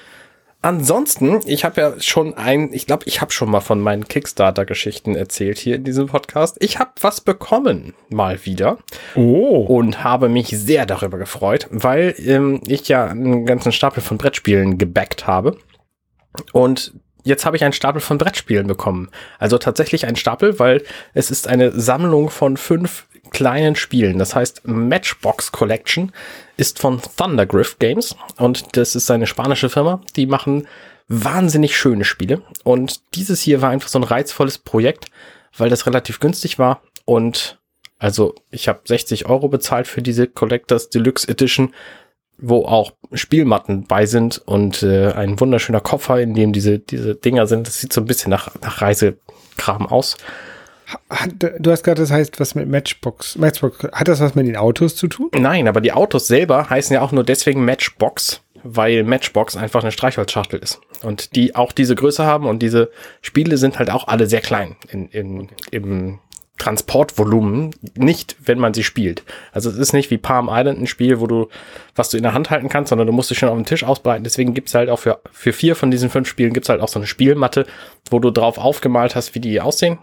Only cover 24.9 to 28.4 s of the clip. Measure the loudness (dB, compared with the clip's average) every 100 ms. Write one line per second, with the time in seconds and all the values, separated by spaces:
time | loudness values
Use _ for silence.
24.9 | 0 -2 -4 -4 -2 -6 -2 0 0 -2
25.9 | -4 -4 -8 -18 -20 -16 -4 -4 0 -2
26.9 | -2 -6 -6 -2 0 2 2 0 0 0
27.9 | 0 -4 -10 -18 -2